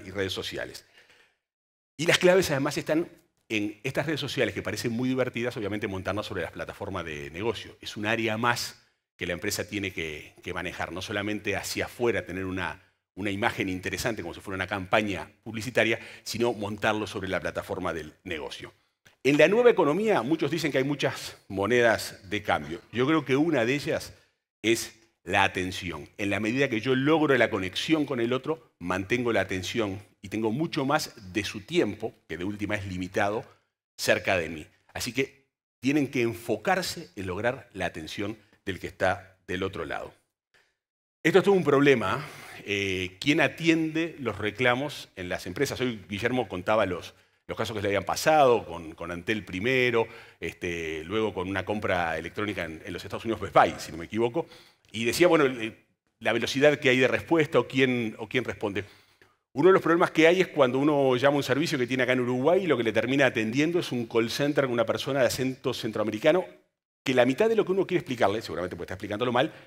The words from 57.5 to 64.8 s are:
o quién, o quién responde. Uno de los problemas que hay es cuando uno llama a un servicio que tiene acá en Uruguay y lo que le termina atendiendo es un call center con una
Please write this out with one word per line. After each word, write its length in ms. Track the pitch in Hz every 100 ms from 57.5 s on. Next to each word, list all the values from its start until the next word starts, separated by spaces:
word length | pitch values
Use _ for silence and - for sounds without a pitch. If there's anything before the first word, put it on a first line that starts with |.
| 127
o 100 | 120
quién, 480 | 131 131 123 110 107
o 80 | 113
quién 180 | 127
responde. 400 | 110 101 107 101 98 - _ _ _ _ _
Uno 160 | 127 175
de 60 |
los 80 | 190
problemas 280 | 160 170 165
que 160 | 165 156
hay 140 | 185
es 80 | 175
cuando 300 | 151 127 127
uno 360 | 147 143 135 120
llama 180 | 139
a 20 | 147
un 40 |
servicio 360 | 131 127 165 151
que 80 | 120
tiene 180 | 131
acá 80 | 123
en 80 | 127
Uruguay 440 | 123 123 139 185
y 20 | 185
lo 120 | 123
que 60 |
le 80 | 113
termina 340 | 107 123 139 131
atendiendo 520 | 117 110 127 156 175
es 140 | 143
un 140 | 123 117
call 240 | 113 117
center 340 | - 143 143
con 80 | 135
una 140 | 120